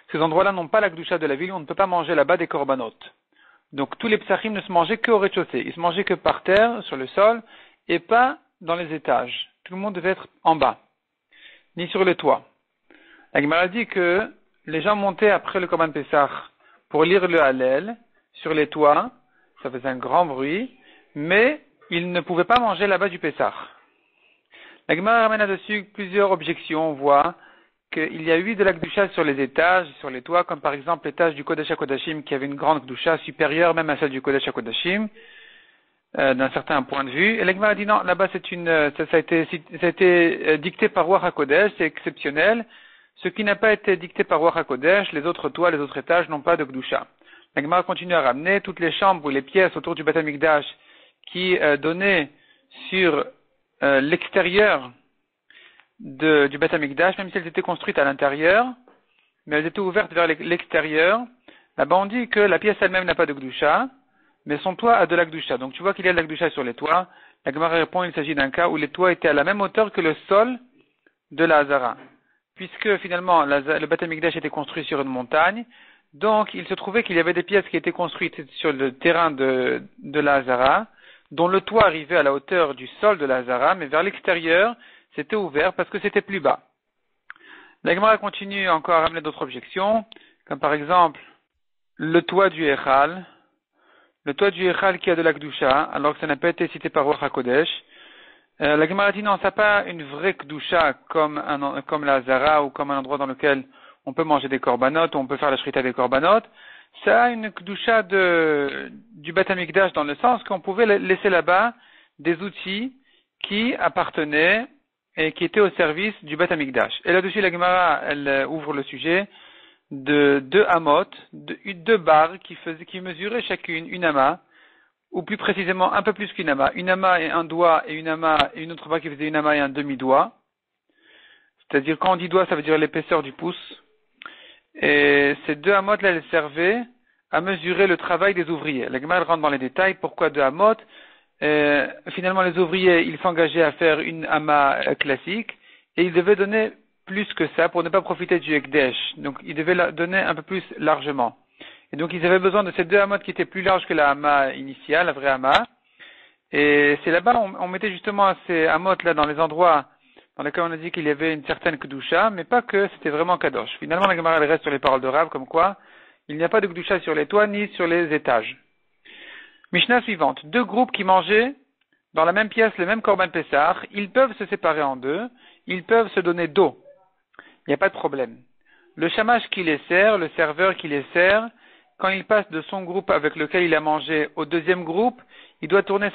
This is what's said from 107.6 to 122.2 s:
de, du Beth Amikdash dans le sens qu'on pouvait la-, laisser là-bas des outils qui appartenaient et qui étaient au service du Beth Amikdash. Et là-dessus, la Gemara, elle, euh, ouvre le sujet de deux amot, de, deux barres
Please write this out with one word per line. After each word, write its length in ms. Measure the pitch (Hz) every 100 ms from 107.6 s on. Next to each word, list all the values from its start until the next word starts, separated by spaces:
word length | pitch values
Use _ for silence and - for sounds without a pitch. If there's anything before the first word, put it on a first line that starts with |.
| 180 196 - 226
de, 880 | 185 190 180 170 160 147 139 139 135 143 - 165
du 160 | 147
Beth 180 | 170 185
Amikdash 440 | 185 170 165 190
dans 100 | 165
le 120 | 147 143
sens 280 | 240 233
qu'on 160 | - 190
pouvait 260 | - 190 226
la-, 120 | 202
laisser 320 | 185 185 208
là-bas 440 | 180 156 180 226 - _ _ _ _
des 160 | 147 165
outils 560 | 196 - 185 196 254 254 _ _ _ _
qui 300 | - 202 233 -
appartenaient 920 | 175 185 160 - 151 147 165 214 254 _ _ _ _ -
et 140 | 160
qui 140 | - 170
étaient 160 | 214
au 80 | 196
service 420 | - 165 151 208 208
du 120 | 151 151
Beth 160 | 175
Amikdash. 400 | 165 139 127 107 - -
Et 80 |
là-dessus, 260 | 180 185 190
la 100 | 190
Gemara, 520 | 175 180 180 175 143
elle, 240 | - 143 139
euh, 180 | 135 135
ouvre 260 | 156 147
le 100 | 143
sujet 460 | 135 135 143 180 202 - - - - _ -
de 520 | 143 135 147 143 139
deux 220 | 131 180 208
amot, 380 | 170 160 147 196 - -
de, 260 | 151 147 175 202
deux 240 | 180 165 220
barres 420 | 160 156